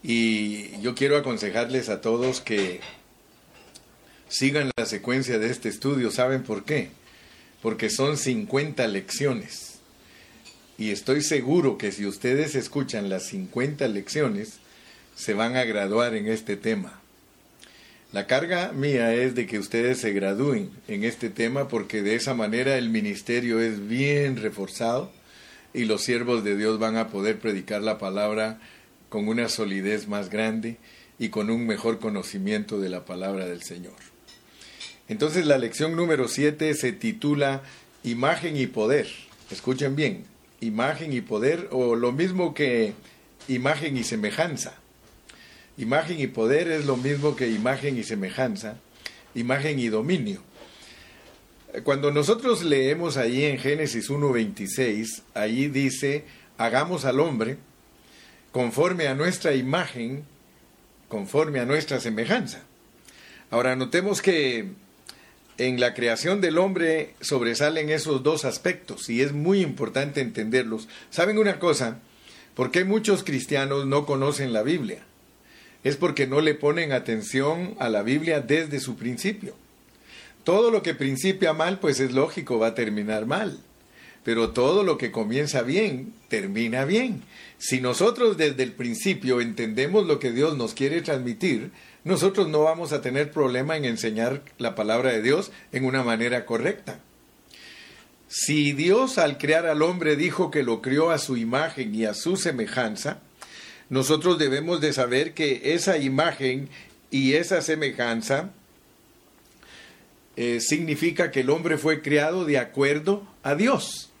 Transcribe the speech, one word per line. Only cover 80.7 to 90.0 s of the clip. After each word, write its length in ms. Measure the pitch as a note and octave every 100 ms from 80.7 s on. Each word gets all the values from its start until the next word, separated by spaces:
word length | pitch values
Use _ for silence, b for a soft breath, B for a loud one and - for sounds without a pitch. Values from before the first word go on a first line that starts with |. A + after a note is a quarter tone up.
lo 120 | A3
que 100 | E3+
principia 640 | D3 C3+ C3+ F#3+ F#3+ E3+
mal, 240 | D#3 E3+ F#3
pues 220 | E3 B2
es 120 | C3
lógico, 460 | B2+ D#3 - C#3 A#2
va 80 | A2+
a 80 |
terminar 500 | A2+ A2 G#2 G#2 G#2+
mal. 340 | A2 E3 G#3+ C#2+ - - B B B B
Pero 280 | - A2+ A2+
todo 320 | A#2+ B2+ F#3+
lo 160 | G3 C#3
que 120 | A#2
comienza 520 | A2+ G#2+ B2+ D3 C#3
bien, 500 | A#2+ F3 G#3+ B2+ C3 - -
termina 560 | A2 G2 G2+ A#2 B2
bien. 380 | C#3 G#3 B3+ G3 B B B B
Si 240 | - B2+
nosotros 560 | B2+ A#2+ G3+ B3 A#3 E3+
desde 260 | D3+ C3
el 100 | A#2+
principio 680 | - A#2+ A2 G3 E3 B2 B2
entendemos 640 | A#2 G#2 A2+ A2 C#3+ G3+